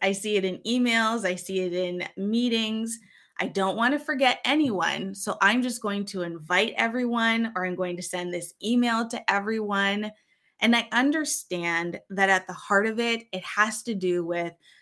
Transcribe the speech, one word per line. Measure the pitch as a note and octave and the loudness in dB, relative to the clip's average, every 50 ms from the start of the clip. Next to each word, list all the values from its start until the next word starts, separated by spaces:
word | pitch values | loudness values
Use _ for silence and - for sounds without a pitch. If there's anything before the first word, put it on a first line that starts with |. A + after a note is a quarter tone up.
| F#3+ | 0
I | G3 G3 | 0 0
see | G3 - G#3+ G#3 | 0 -2 0 0
it | G3 F#3 | 2 2
in | F#3+ F3+ - - | 0 -2 -4 -4
emails, | G#3 A#3+ B3+ B3 A#3+ A3+ A3+ A3 A3 A3+ A#3 G3+ | -2 0 2 2 2 2 2 2 2 0 0 -2
I | F3+ F#3 | -2 -2
see | F3+ - - F#3+ F#3 | -4 -6 -4 -2 -2
it | F#3 F3+ F3 | -2 0 0
in | F3+ F#3 F3+ F3+ F3+ - - - | 0 -2 -2 -2 -4 -6 -8 -6
meetings. | F#3+ F#3+ G3+ A3 A#3 B3 B3 A3+ A3+ A3 G#3+ A3 A3 A3+ A3+ A3+ - - _ _ - - _ _ - | -6 -4 0 0 2 2 2 2 0 0 -2 -2 -4 -4 -4 -6 -10 -12 _ _ -20 -20 _ _ -6
I | F3+ | -6
don't | B3+ - G3 F#3+ F#3+ F3+ | -4 0 0 0 0 0
want | G#3 A3+ B3 C#4+ | 2 2 2 2
to | C#4+ | 0
forget | C#4+ - D4+ B3+ C4+ B3 - - - | -2 -4 0 2 4 4 2 2 0
anyone, | A#3+ C#4 D#4 D4+ C4 G#3 F3+ E3 D#3 C#3+ D3 F3+ F#3+ G3 | 0 2 4 4 2 2 0 0 0 0 -2 -4 -6 -6
so | - - G#3+ - - | -6 -4 -4 -2 4
I'm | F#3+ G3 A3+ B3+ B3 | 4 4 4 4 2
just | B3+ A3+ - | 0 -2 -4
going | - G#3 G3+ G3+ G3+ | -4 -2 -2 -2 -4
to | G3+ - F#3 F3 | -4 -4 -4 -4
invite | E3+ E3 E3 D3+ D#3+ F#3 F#3 A3 A3+ - | -4 -6 -8 -4 0 2 4 4 2 2
everyone, | - A3+ A3+ A3+ B3+ B3 A#3+ A#3 A#3 A3+ A3+ A3+ A3+ A#3 A3+ A3+ | 0 0 0 2 0 0 0 0 2 2 2 2 2 0 -2 -2
or | F#3 F#3 | -4 -4
I'm | F#3 F3+ | -2 -2
going | F3+ F#3 F3+ F3 | -2 -2 -4 -4
to | F3 F3 | -6 -8
send | - - F3+ F3+ F3 F3 | -6 -6 -6 -4 -4 -4
this | F3 E3+ - - _ F3 | -6 -6 -8 -14 _ -2
email | G#3+ A#3+ B3 A#3+ A#3+ A3+ A3+ A#3 A#3 | 2 2 4 4 2 2 0 -2 -2
to | A#3+ A3+ - - | -4 -6 0 0
everyone. | G3 G3+ G3+ G#3+ A3 A3 G#3+ G3+ G3+ G3 G3 G3 G3+ G#3 G#3+ G#3+ G#3+ _ _ _ _ _ _ _ _ - | 0 0 2 0 -2 -2 -2 0 0 2 2 2 0 0 -4 -6 -8 _ _ _ _ _ _ _ _ 0
And | - A3+ A#3 | 2 4 4
I | A#3 A3 - G#3+ | 4 2 0 0
understand | A#3 C4 C#4+ D4 D#4+ D4+ - - - - - F3+ F3 E3+ E3+ E3+ E3 E3+ F3 F3 - - - | 2 2 2 2 0 0 -2 -4 -6 -4 -6 -4 -4 -2 0 -2 -2 -2 -4 -6 -8 -12 -10
that | G3 F#3+ G3 F#3+ | -2 2 4 4
at | F#3+ F#3 - | 4 4 2
the | - F3 | -2 -12
heart | - - - G#3 G3 G#3 | -12 -2 2 4 4 4
of | A3+ A3 A3 | 2 0 0
it, | A#3 A#3 A#3 A3+ A3+ - - | 0 0 0 -2 -4 -6 -8
it | F#3 - | -8 -8
has | - - G#3 G#3+ A3 A3 - - | -6 0 2 2 2 0 -6 -6
to | A#3+ A3 | -4 -4
do | F#3+ F3+ F3+ F3 F3 E3+ | -2 0 0 0 2 0
with | E3 E3+ E3+ E3+ E3+ E3+ _ _ _ - _ | 0 -2 -2 -2 -4 -6 _ _ _ -20 _